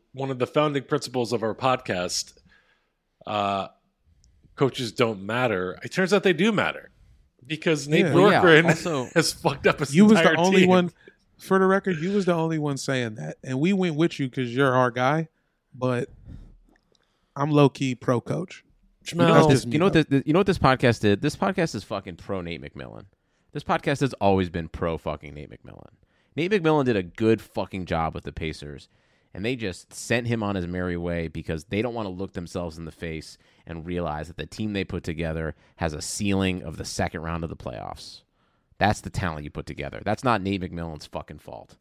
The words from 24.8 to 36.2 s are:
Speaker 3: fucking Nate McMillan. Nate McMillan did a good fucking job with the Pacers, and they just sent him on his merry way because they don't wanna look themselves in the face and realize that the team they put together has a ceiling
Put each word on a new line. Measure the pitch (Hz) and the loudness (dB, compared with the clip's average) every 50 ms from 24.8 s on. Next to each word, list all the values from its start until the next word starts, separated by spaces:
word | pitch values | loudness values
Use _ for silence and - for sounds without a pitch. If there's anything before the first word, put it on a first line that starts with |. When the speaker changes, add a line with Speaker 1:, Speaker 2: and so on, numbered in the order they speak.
| 92 85 80 | -4 -4 -4
Speaker 3:
fucking | 78 - 82 76 73 - 73 73 | -4 -4 -6 -8 -8 -10 -14 -16
Nate | 76 71 - | -16 -16 -16
McMillan. | - - - - - 50 50 50 _ _ _ _ _ _ _ _ _ | -18 -20 -20 -20 -20 -20 -20 -20 _ _ _ _ _ _ _ _ _
Nate | 139 165 185 | -6 -2 0
McMillan | 214 202 160 156 156 151 135 | 0 2 4 4 4 4 4
did | 123 113 | 2 2
a | 98 90 | 2 0
good | 85 - - 110 110 113 104 | -4 -4 0 2 4 4 2
fucking | - - _ 110 95 - - 95 90 | 0 -4 _ -8 -8 -6 -8 -8 -4
job | 82 85 82 80 80 73 | -2 0 0 0 -2 -4
with | 85 - | -6 -10
the | - 76 | -12 -8
Pacers, | - 82 78 73 - 71 73 71 65 - _ _ _ _ _ _ _ _ _ - | -6 -6 -6 -6 -8 -12 -14 -16 -16 -18 _ _ _ _ _ _ _ _ _ -12
and | 92 98 | -8 -6
they | 117 139 | -6 -4
just | 120 113 95 90 - - _ - | -4 -6 -6 -8 -8 -14 _ -16
sent | - - - 117 120 120 | -14 -4 -2 -2 -2 0
him | 117 120 113 104 | -2 -2 -2 -2
on | 101 98 | -2 -2
his | 95 87 | -4 -4
merry | 87 90 90 90 90 87 | -4 -4 -4 -4 -4 -4
way | 85 85 87 85 85 82 80 | -4 -4 -4 -4 -4 -6 -6
because | - 82 - - 82 80 - | -8 -10 -8 -6 -8 -8 -6
they | - 101 101 117 | -6 -4 -2 -2
don't | 123 117 | -2 -4
wanna | 117 107 98 | -6 -8 -8
look | 92 90 98 92 - | -8 -8 -10 -10 -10
themselves | 95 87 82 - 95 87 85 78 82 | -10 -12 -8 -8 -8 -8 -8 -10 -12
in | 82 | -14
the | 80 - | -14 -14
face | - 87 82 80 78 76 - - - _ _ _ _ _ | -12 -10 -10 -8 -10 -10 -14 -18 -20 _ _ _ _ _
and | - 82 82 78 | -14 -14 -12 -10
realize | 87 87 87 87 78 76 78 78 85 | -6 -6 -4 -4 -4 -6 -6 -8 -10
that | - | -12
the | - 76 | -14 -14
team | - - - 107 107 101 | -12 -10 -8 -6 -4 -4
they | 98 92 | -4 -4
put | - - 87 - | -4 -6 -8 -6
together | - 80 78 82 80 80 80 80 76 73 - _ _ _ | -6 -6 -4 -4 -4 -4 -4 -6 -6 -8 -10 _ _ _
has | - 85 82 76 | -8 -6 -6 -6
a | 76 - | -6 -8
ceiling | - - - | -10 -8 -4